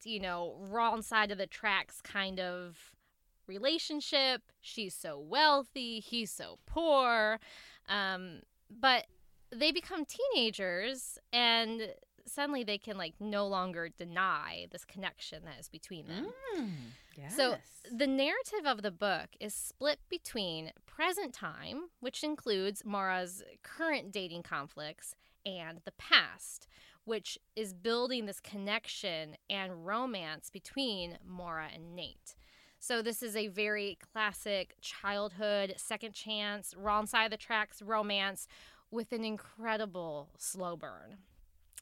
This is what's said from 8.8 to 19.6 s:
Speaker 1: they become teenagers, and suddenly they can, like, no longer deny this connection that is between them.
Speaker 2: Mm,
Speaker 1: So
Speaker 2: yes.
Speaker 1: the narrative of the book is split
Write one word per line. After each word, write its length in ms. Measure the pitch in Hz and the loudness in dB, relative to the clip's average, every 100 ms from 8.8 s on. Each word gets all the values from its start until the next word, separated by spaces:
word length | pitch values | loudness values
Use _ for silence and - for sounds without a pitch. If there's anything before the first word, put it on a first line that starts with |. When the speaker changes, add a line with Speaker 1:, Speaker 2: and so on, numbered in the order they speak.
| 262 247 - - - - - | 6 6 2 -10 -20 -20 -10
Speaker 1:
they 200 | 233 302 | 2 4
become 320 | 330 - 359 294 | 4 0 -4 -4
teenagers, 1120 | - 539 453 226 202 185 175 226 262 - - - | 0 2 4 2 2 -2 0 -2 -4 -8 -12 0
and 560 | 240 240 226 226 226 214 - - _ - | 4 6 6 4 -2 -6 -10 -18 _ -8
suddenly 380 | - 285 277 | -2 0 0
they 140 | 214 202 | 0 -2
can, 200 | - 196 | -4 -6
like, 180 | 165 - | -6 -6
no 260 | 208 202 202 | -2 0 2
longer 440 | 190 185 170 165 | 2 0 -2 -6
deny 800 | - 170 170 190 156 147 85 175 | -8 -4 2 4 2 -2 -8 -10
this 140 | 175 - | -12 -14
connection 580 | - 185 - - 160 | -8 -6 -6 -12 -12
that 160 | 165 135 | -12 -14
is 80 | 156 | -14
between 400 | - - 175 151 | -16 -12 -10 -8
them. 200 | 175 359 508 523 381 | -6 -6 -8 -6 -4
Speaker 2:
Mm, 180 | 220 156 117 123 - - 143 | -4 -6 -10 -16 -20 -14 -4
Speaker 1:
So 240 | 254 254 | 2 2
Speaker 2:
yes. 100 | 214 - - - | 2 -6 -18 -6
Speaker 1:
the 160 | 240 277 | 2 4
narrative 580 | 269 285 427 523 427 294 | 4 4 2 -2 -2 0
of 160 | 220 | 0
the 80 | 208 | -2
book 380 | 170 208 170 - - | 0 0 0 -2 -8
is 140 | 214 | -8
split 460 | - | -6